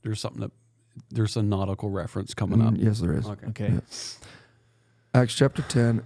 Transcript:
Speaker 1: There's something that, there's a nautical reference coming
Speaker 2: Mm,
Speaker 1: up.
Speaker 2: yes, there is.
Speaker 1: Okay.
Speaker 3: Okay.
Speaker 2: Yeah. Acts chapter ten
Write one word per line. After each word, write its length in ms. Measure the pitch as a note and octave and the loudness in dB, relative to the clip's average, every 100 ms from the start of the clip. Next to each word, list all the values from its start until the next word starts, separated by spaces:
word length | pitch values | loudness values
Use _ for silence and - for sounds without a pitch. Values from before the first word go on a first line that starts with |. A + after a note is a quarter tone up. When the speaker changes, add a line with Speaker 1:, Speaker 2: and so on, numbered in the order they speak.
Speaker 1:
There's 180 | - G#2+ | -6 -6
something 200 | A2 A2+ | -6 -8
that, 120 | G#2+ _ _ _ _ - - | -10 _ _ _ _ -20 -10
there's 260 | A2+ G#2+ - | -2 0 0
a 60 | |
nautical 480 | G#2 G2 G2 F#2+ G#2 | 0 0 -2 -4 -4
reference 420 | G2 E2+ G2+ G2 | -4 -6 -6 -8
coming 280 | - G#2+ A#2 | -4 2 4
Speaker 2:
Mm, 80 | A2+ | 4
Speaker 1:
up. 60 | A2 | 4
Speaker 2:
yes, 220 | A2+ G#2+ | 2 2
there 120 | F2 D#2 | 0 -2
is. 100 | - | -4
Speaker 1:
Okay. 200 | G#2 - | -8 -10
Speaker 3:
Okay. 240 | A2 G#2 | -6 0
Speaker 2:
Yeah. 60 | - - - - - - - _ _ _ _ _ _ _ B2+ | -2 -2 -14 -14 -16 -20 -20 _ _ _ _ _ _ _ 2
Acts 140 | B2 | 2
chapter 280 | - C#3+ - | 4 2 2
ten 400 | D3 B2 A#2 A2+ | -2 2 4 2